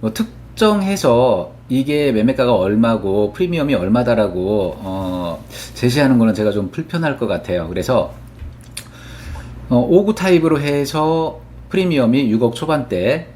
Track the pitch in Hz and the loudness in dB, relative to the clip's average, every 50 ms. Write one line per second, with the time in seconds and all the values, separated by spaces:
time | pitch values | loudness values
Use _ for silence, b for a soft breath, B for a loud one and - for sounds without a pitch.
0 | - 110 - - 220 - - - - - - - 220 214 214 202 190 190 196 190 | -4 -6 -2 -2 -4 -4 -4 -18 -20 -18 -2 0 2 2 2 2 0 -2 -2 0
1 | - 139 117 117 127 127 107 90 82 - - - - - 123 131 131 143 147 147 | 2 4 4 4 4 4 2 0 -2 -8 -12 -20 -8 -4 -2 -2 0 0 0 0
2 | 147 139 120 107 107 123 131 135 131 123 120 101 92 95 104 107 117 117 113 107 | 2 2 2 2 2 2 2 2 2 2 4 2 2 2 2 2 4 2 2 0
3 | 95 98 95 104 104 104 - - 185 175 170 165 147 147 139 110 90 95 107 120 | 0 0 0 2 0 0 0 -2 -2 -2 0 -2 0 0 0 0 0 2 2 2
4 | 123 - 117 110 107 98 87 90 90 95 107 104 95 87 80 - 101 95 92 95 | 2 2 2 2 0 0 -2 -4 -2 0 0 0 0 -2 -4 -8 -10 -10 -8 -6
5 | 92 92 90 90 90 85 82 76 - B B B B B B - - 123 123 147 | -6 -6 -6 -6 -6 -6 -8 -8 -12 B B B B B B -2 0 0 2 4
6 | 147 135 131 120 113 110 104 98 107 107 98 104 98 90 - - - - - 170 | 4 4 6 6 4 4 4 2 0 0 0 0 -4 -4 -6 -8 -10 -6 -4 -2
7 | 165 151 135 - 120 104 95 85 - - 92 87 82 82 87 95 87 - 127 110 | -2 -2 -2 -2 -2 -4 -4 -4 -4 -4 -4 -4 -4 -4 -4 -4 -2 0 2 0
8 | - - - - - - - - - - - - - - - - - B B B | 0 -2 -6 -16 -18 -18 -16 -16 -16 -16 -16 -18 -20 -18 -18 -18 -18 B B B
9 | B B B B B B B B B B B - - - 127 123 123 123 165 185 | B B B B B B B B B B B -16 -6 0 0 2 2 4 4 4
10 | 202 202 220 - 180 190 180 170 160 160 156 143 143 147 143 143 143 139 - 156 | 4 2 -2 0 2 2 4 4 4 2 2 2 0 0 0 0 -2 -2 -2 0
11 | 151 156 160 165 160 156 - - - - - - - - - 185 185 180 160 143 | 0 2 0 0 -2 -4 -6 -10 -18 -20 -20 -20 -16 -4 -2 0 0 2 2 2
12 | 123 113 120 135 143 117 107 110 123 117 117 - 160 151 156 147 127 - 101 90 | 2 4 2 2 2 2 4 4 4 4 2 0 -2 -2 0 -2 0 -2 -2 0
13 | 90 110 139 165 85 - - | 2 0 0 0 -4 -10 -16